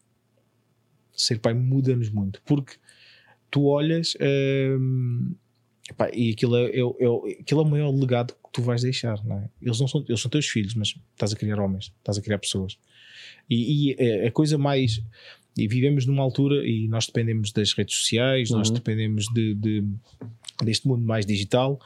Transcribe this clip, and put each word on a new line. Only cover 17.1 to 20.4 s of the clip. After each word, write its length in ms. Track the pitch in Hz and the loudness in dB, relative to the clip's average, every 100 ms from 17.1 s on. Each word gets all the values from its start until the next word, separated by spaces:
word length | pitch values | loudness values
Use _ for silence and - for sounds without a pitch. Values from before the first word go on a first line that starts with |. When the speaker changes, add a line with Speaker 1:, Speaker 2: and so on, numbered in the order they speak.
| 117 113 110 104 | -2 0 0 -2
Speaker 1:
das 200 | - 104 | 0 0
redes 240 | - 101 - | 0 -2 -2
sociais, 540 | - 110 131 131 117 | 0 2 2 2 2
nós 180 | 113 107 | 2 2
Speaker 2:
Uhum. 60 | |
Speaker 1:
dependemos 520 | 120 117 110 110 107 107 | 0 0 0 0 0 0
de, 220 | 117 110 | 0 0
de, 300 | 104 110 107 101 101 - - 113 - | 0 0 0 -2 -6 -12 -16 -16 -16